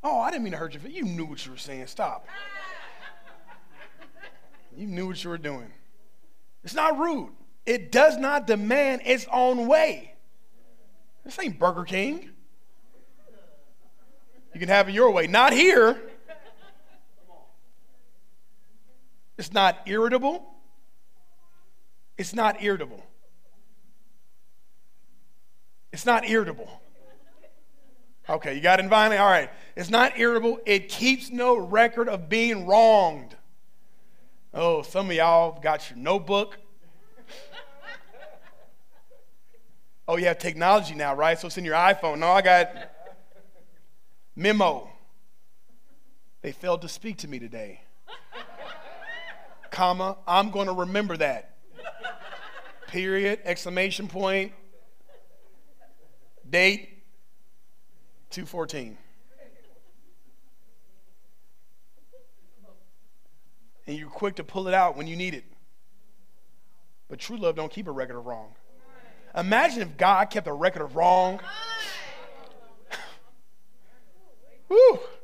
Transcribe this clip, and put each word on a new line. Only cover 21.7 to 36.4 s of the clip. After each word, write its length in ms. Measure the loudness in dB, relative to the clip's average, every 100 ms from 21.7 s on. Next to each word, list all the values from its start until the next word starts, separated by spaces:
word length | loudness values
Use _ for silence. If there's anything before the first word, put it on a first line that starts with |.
| -12 -12 -12 -12 -8
It's 160 | -6
not 300 | 2 2 4
irritable. 420 | 0 0 -2 -8 -12 -14 -14 -14 -12 -12 -12 -14 -14 -14 -12 -12 -12 -12 -12 -12 -12 -12 -12 -12 -12 -12 -12 -12 -12 -12 -12 -12 -10
It's 140 | -4 4
not 220 | 4 6
irritable. 520 | 2 2 -4 -10 -12 -14 -14 -14 -14 -14 -14 -14 -14 -14 -14 -12 -12 -12 -12 -2
Okay, 260 | -2 -2
you 60 | 2
got 180 | 8 8
it, 100 | 8
Viney? 280 | 8 8 8
All 120 | 8
right. 220 | 8 6 -6 -10
It's 160 | -8 2
not 280 | 6 6 6
irritable. 420 | 4 4 2 0
It 240 | 4 4 4
keeps 420 | 2 4 4 0
no 260 | 0 4 4
record 520 | 6 6 6 6 0
of 200 | 0 0
being 380 | 4 4 2 6
wronged. 720 | 8 10 10 8 2 -10 -12 -12 -12 -12 -12 -12 -14 -14 -14 -14 -14 -10
Oh, 280 | 2 4 4
some 280 | 0 -2 0
of 60 | 4
y'all 420 | 8 8 6 2
got 300 | 0 0 -2
your 80 | -6
notebook. 600 | 0 0 4 2